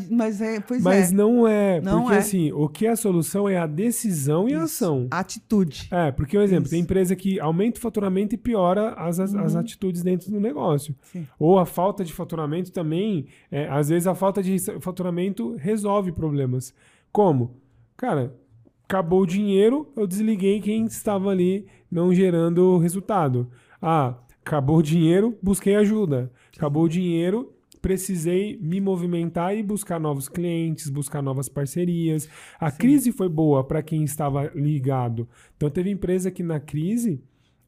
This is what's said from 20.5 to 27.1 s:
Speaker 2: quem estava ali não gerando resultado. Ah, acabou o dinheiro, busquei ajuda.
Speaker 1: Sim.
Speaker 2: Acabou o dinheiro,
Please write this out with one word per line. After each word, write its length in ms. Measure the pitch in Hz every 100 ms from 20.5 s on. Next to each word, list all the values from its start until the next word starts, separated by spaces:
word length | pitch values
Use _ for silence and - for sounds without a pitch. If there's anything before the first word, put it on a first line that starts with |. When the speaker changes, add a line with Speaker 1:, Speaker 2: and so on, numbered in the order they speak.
| 208
Speaker 2:
quem 240 | 190 220 220
estava 440 | - 214 196 196
ali 360 | 190 180 196 196 _ -
não 240 | 165 180
gerando 640 | 180 185 170 165 170 185 185
resultado. 720 | 170 196 185 202 143 123 123 - _ -
Ah, 360 | 160 160 127 120 _ _
acabou 340 | - 151 131 160
o 40 |
dinheiro, 540 | 151 170 160 185 226 220
busquei 320 | 190 185 196
ajuda. 560 | 208 208 214 180 131 123 _ _
Speaker 1:
Sim. 60 | -
Speaker 2:
Acabou 260 | 151 151
o 40 | 165
dinheiro, 640 | 175 180